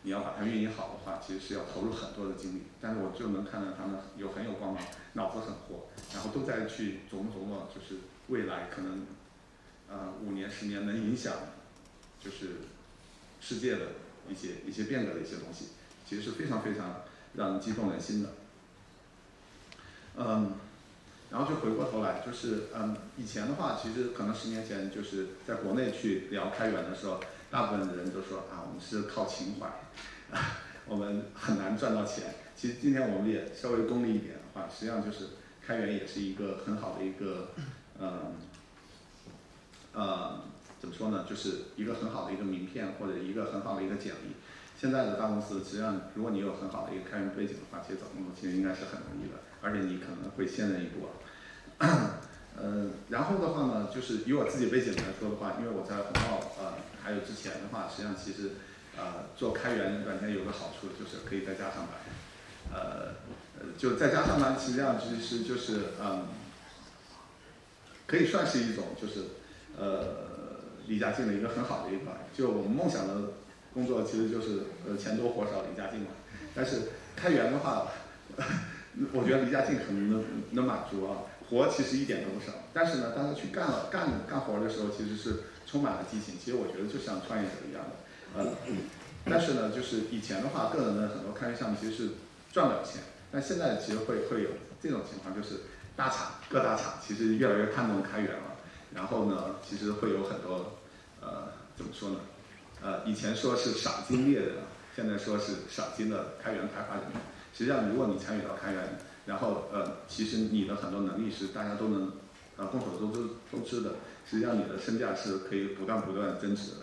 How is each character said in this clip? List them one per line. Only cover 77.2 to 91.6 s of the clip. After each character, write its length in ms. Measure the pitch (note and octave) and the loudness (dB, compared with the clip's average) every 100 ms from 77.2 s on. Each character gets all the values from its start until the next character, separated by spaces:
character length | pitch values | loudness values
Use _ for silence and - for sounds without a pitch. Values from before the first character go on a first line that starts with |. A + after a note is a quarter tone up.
| F3 | 6
源 200 | C#3+ A#2 | 8 8
的 80 | C#3+ | 4
话， 280 | C#3 A2 - - - - - - | 4 2 0 -4 -10 -16 -12 -4
<laughs> 720 | - - - - - - C3+ | 0 0 0 -8 -12 -2 2
我 140 | C3 A#2 | 4 6
觉 60 | C3 | 8
得 80 | |
离 80 | B2 | 8
家 100 | C#3 | 6
近 140 | C3+ C3 | 6 4
可 160 | - | 2
能 180 | G2 G2+ | 2 6
能， 140 | A2 A2 - G#2+ | 4 4 -2 0
能 140 | A#2+ B2+ | 2 4
满 200 | F#2 - | 2 0
足 180 | G2+ F#2+ | -2 0
啊， 120 | G2 - - - | -2 -4 -10 2
活 180 | A#2+ C#3 | 6 6
其 160 | - | 6
实 140 | C3 C3 | 2 2
一 80 | C#3+ | 2
点 180 | A2+ | 0
都 80 | G2 | 0
不 80 | G2 | -4
少。 120 | - - - | -6 -8 -6
但 140 | E3 E3 | 4 4
是 100 | D#3+ | 4
呢， 160 | A#2 A#2+ | 0 0
当 120 | C#3+ | 0
他 60 | |
去 160 | D3 - | 0 -2
干 180 | - - | 0 2
了， 220 | - - | 2 0
干， 160 | F3+ E3 A2+ - | 2 2 2 0
干 140 | C#3 | -2
活 180 | A#2 G#2 | 0 2
的 80 | A2 | 2
时 140 | A2 | 0
候， 80 | G#2 | -2
其 180 | F#2+ G#2+ | 0 -2
实 80 | G#2+ | 0
是 280 | A#2+ G2 - - - | 0 -2 -2 -12 -2
充 160 | C#3+ | 2
满 100 | C3+ | 2
了 120 | F#2 F2 | 2 -2
激 100 | G#2+ | -4
情。 160 | G#2 F2+ | -4 -6
其 60 | - | 0
实 80 | B2 | 0
我 100 | F#2+ | 0
觉 140 | F2+ | 0
得 60 | G#2 | -2
就 100 | G#2+ | -2
像 240 | - F#2+ | -2 -4
创 160 | - A2 | 0 0
业 60 | F#2+ | 0
者 80 | F#2 - | -2 -6
一 40 | |
样 100 | - | -6
的， 680 | - - - - - - - | -8 -8 -12 -16 -8 0 0
呃， 60 | - - F#2+ - - - - - | 0 -2 -2 -2 -8 -12 -6 4
但 140 | E3 | 6
是 140 | E3 | 6
呢， 160 | B2+ A2 | 4 2
就 100 | A#2 | 0
是 220 | B2+ A2+ G#2 | 0 0 0
以 100 | A2+ | -2
前 220 | G#2 F#2+ | 0 0
的 80 | A#2+ | 0
话， 200 | - A2+ | 2 2
个 140 | D#3+ A#2 | 4 4
人 80 | G#2 | 4
的 120 | G#2+ | 2
很 120 | - | 0
多 120 | G2 | -4
开 160 | G#2 A#2+ | -2 -2
源 60 | |
项 120 | A#2+ | 0